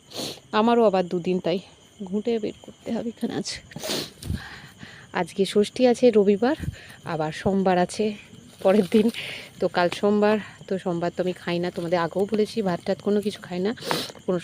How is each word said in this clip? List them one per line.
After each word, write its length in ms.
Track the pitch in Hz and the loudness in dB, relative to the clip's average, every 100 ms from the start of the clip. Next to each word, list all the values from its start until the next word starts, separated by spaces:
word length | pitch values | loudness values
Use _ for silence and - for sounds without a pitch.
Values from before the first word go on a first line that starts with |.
| - - - - - 214 | -16 -12 -10 -12 -4 2
আমারও 240 | 233 233 214 | 4 4 4
আবার 140 | 185 175 | 4 0
দুদিন, 240 | 180 175 180 165 | -2 0 0 0
তাই 120 | 185 - - - - 190 | -2 -4 -20 -20 -16 -6
ঘুঁটে 240 | 208 233 226 | -4 -2 -2
বের 140 | 214 - | -4 -8
করতে 240 | - - - 226 | -16 -14 -8 -6
হবে, 120 | 233 | -6
এখানে 200 | - 233 139 | -6 -6 -4
আছে। 160 | - - - - - - - - - - - - - - - - - 185 | -6 -10 -14 -12 -8 -6 -8 -12 -8 -8 -8 -18 -20 -20 -20 -20 -8 -6
আজকে 220 | 170 - 185 | -4 -2 0
ষষ্ঠী 280 | 208 208 - 254 | 2 0 4 4
আছে 140 | 233 247 214 | 6 6 6
রবিবার, 380 | 196 202 240 320 - - - - - | 6 4 2 0 -6 -10 -14 -14 -6
আবার 200 | 156 156 - | -4 -4 -2
সোমবার 360 | 208 196 190 180 | 0 2 4 4
আছে 200 | 180 - 214 208 - - - - | 2 0 -4 -4 -16 -20 -20 0
পরের 240 | 190 208 180 | 4 4 6
দিন, 120 | 220 226 - - - - - | 4 4 0 -10 -12 -12 -4
তো 40 | 180 180 | -2 2
কাল 120 | 175 - | 0 2
সোমবার, 380 | 208 208 208 214 - - - | 2 4 4 2 -2 -14 -8
তো 60 | 185 | -6
সোমবার 260 | 185 170 175 180 | -4 -2 -4 -2
তো 40 | |
আমি 100 | 180 175 | -4 -4
খাই 160 | - 175 | -4 -2
না, 40 | 175 180 | -2 -4
তোমাদের 220 | 170 175 165 | -2 0 0
আগেও 180 | 185 202 | -2 -2
বলেছি, 240 | 214 208 226 190 | 0 -2 -2 -2
ভাত 120 | 170 - | -2 -4
টাত 120 | 190 202 | -4 0
কোনো 120 | 208 202 | 0 -2
কিছু 140 | - - | -6 -8
খাই 140 | 180 196 | -4 -4
না, 60 | 254 - - - - - | -4 -4 -6 -6 -10 -4
কোনো 120 | 180 | -4